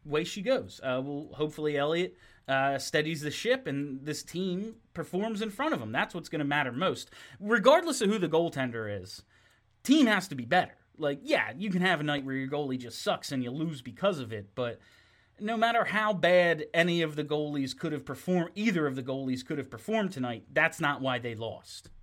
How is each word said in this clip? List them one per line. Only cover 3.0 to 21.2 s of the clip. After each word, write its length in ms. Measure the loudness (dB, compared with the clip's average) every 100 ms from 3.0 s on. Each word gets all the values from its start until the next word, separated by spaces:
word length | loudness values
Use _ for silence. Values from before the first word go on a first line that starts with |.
| 0 -2
the 100 | -4
ship, 340 | -4 0 0 0
and 380 | -4 -4 -8
this 180 | -8 -8
team 540 | -8 -4 -4 -4 -6 -12 _
performs 480 | -10 -6 -2 -2 -2
in 80 | -6
front 240 | -2 -2
of 80 | -2
him. 80 | -2
That's 240 | -2 -2
what's 140 | -6 -6
gonna 160 | -4
matter 260 | 0 0 0
most. 400 | 0 0 -2 -8 -18 -20 -12
Regardless 600 | 0 4 8 6 6 2
of 60 | 2
who 100 | 2
the 100 | 4
goaltender 760 | 2 2 -2 -4 -4 -6 -6
is, 220 | -8 -16 _ _ _ _ _ _
team 220 | 4 6 6
has 220 | 4 0
to 60 |
be 100 | -10
better. 320 | 2 2 2 -6 _ -4
Like, 220 | -2 -2
yeah, 300 | 0 0 0 -4
you 140 | -2
can 100 | 2
have 200 | 2 2
a 20 |
night 220 | 2 -2
where 100 | -2
your 140 | -4 -2
goalie 300 | -2 -2 -4
just 220 | -6 -6
sucks 320 | -2 -2 -2
and 100 | -4
you 80 | -4
lose 300 | -4 -4 -6
because 380 | -12 -2 -2 -2
of 160 | -6
it, 160 | -10 -10
but 260 | -6 -6 -6 -16 _ _ _ _ _
no 160 | -4 2
matter 280 | 2 4
how 280 | 2 2 0
bad 540 | 2 6 8 6 2 0
any 260 | 2 4 4
of 140 | 2
the 100 | 0
goalies 540 | -2 0 0 -2 -2 -4
could 140 | -4
have 120 | -4
performed, 460 | -6 -8 0 2 2 0
either 300 | 2 4 2
of 80 | 0
the 80 |
goalies 420 | -4 -4 -2 -4 -2
could 100 | -6
have 140 | -6
performed 400 | -10 -2 0 0
tonight, 340 | -2 -4 -6 -2
that's 280 | 2 2 2
not 200 | -2 0
why 180 | -2 -2